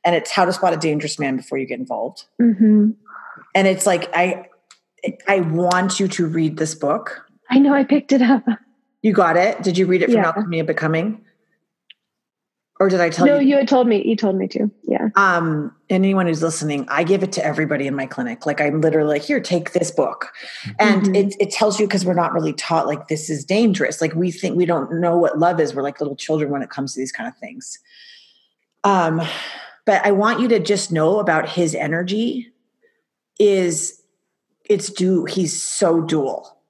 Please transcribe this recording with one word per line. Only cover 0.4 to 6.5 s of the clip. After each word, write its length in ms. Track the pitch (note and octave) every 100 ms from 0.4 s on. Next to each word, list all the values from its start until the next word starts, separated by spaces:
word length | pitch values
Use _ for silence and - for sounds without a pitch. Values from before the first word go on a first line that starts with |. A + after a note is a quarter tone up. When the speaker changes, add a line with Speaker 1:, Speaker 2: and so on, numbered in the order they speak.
| F3+
Speaker 1:
to 80 |
Spot 180 | F3+ F#3
a 60 | D#3+
Dangerous 400 | D#3+ D3+ D3+ -
Man 180 | C#3 C3
Before 220 | - C3+
You 80 | C3
Get 140 | B2+
Involved. 460 | B2+ A2 A#2+ - - -
Speaker 2:
Mm-hmm. 520 | A#3 G3 A3 G#3+ G#3+ A3 - - - - - F#3+
Speaker 1:
And 120 | F#3+
it's 200 | F#3 G3+
like, 220 | F3 -
I, 320 | E3+ F#3 - - _ _ - _ _ - - G3
I 120 | G3
want 600 | D#3+ E3 F3 F3+ F#3 F#3+
you 80 | F#3+
to 180 | - E3
read 300 | E3 D#3